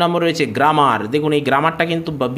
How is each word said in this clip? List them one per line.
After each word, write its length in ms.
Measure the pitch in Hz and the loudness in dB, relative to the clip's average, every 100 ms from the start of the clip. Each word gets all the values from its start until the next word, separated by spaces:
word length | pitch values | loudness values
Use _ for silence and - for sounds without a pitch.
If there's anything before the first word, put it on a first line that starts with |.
নম্বর 180 | 175 170 | 0 0
রয়েছে 200 | 170 165 131 107 | 0 0 -2 0
গ্রামার। 440 | 143 156 139 110 104 | 2 4 4 2 0
দেখুন, 180 | 143 151 147 | -2 0 0
এই 40 | 135 | 0
গ্রামারটা 360 | 135 156 160 170 | 0 0 0 -2
কিন্তু 200 | 165 165 147 | -2 -4 -4
বা-, 140 | 127 | -4